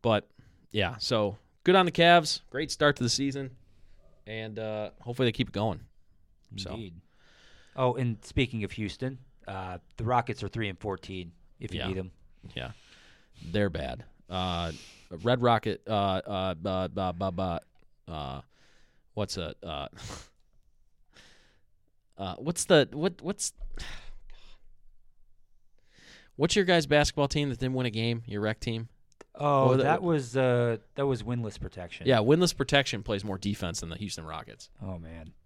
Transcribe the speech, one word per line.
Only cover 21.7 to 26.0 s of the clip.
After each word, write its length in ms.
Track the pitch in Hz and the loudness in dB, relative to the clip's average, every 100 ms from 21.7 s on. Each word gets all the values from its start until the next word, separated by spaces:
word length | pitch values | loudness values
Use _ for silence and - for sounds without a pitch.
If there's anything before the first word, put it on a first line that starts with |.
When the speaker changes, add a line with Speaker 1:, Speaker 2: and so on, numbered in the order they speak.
| _ _ _ _ - | _ _ _ _ -10
Speaker 1:
<laughs> 0 | |
uh, 180 | 95 - | -10 -6
what's 300 | 139 170 - | -6 -6 6
the, 220 | 165 131 | 6 6
what, 280 | 139 180 175 | 0 -4 -4
what's, 320 | 165 202 - - - - | -8 -6 -6 -6 -8 -8
<sighs> 80 | - - - - - - - - - - - - - - - - - - - - _ - | -8 -10 -12 -14 -16 -18 -18 -20 -20 -20 -20 -20 -20 -20 -20 -20 -20 -20 -20 -20 _ -20